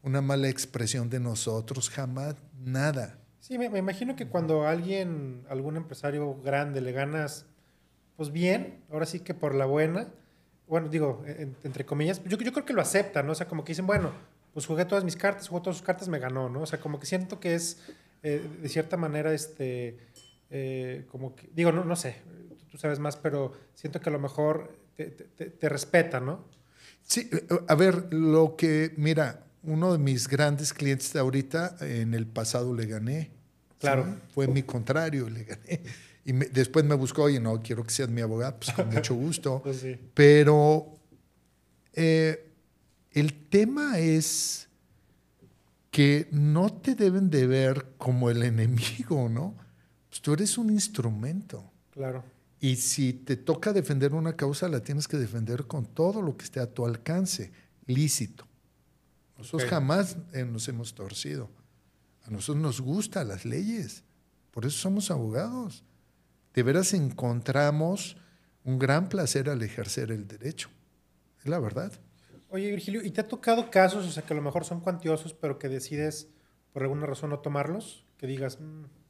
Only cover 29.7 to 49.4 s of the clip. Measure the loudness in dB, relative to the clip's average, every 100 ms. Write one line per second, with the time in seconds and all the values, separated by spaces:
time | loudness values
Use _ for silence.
29.7 | 0 2 4 2 2 0 2 2 2 -2
30.7 | -2 0 0 -2 0 0 0 0 -2 -4
31.7 | -6 -6 -4 -2 -2 -4 -4 -2 -2 -2
32.7 | -2 -4 -4 -4 -4 -6 -12 _ _ _
33.7 | _ 2 2 0 -6 -8 -2 2 2 0
34.7 | -4 0 0 0 -2 -4 -8 -10 -14 -6
35.7 | -6 -6 -16 -20 -12 -2 0 2 2 4
36.7 | 6 6 4 2 4 4 4 2 -2 -2
37.7 | -6 -4 -2 -2 0 -2 -2 -4 -4 -6
38.7 | -2 2 2 2 0 0 -2 -2 -2 -4
39.7 | -6 -6 -10 -6 10 12 12 12 8 8
40.7 | 4 2 -20 _ -20 _ _ _ _ _
41.7 | _ _ 2 4 6 4 0 -10 _ _
42.7 | _ _ _ _ 2 2 0 4 4 6
43.7 | 2 0 2 4 4 2 -2 -2 -6 -12
44.7 | _ _ _ _ _ _ _ -20 _ _
45.7 | _ _ 4 6 6 2 2 4 4 2
46.7 | 0 -4 2 2 4 2 4 4 4 4
47.7 | 0 -6 -6 0 2 2 2 2 2 2
48.7 | 2 -2 -6 -2 -2 0 -2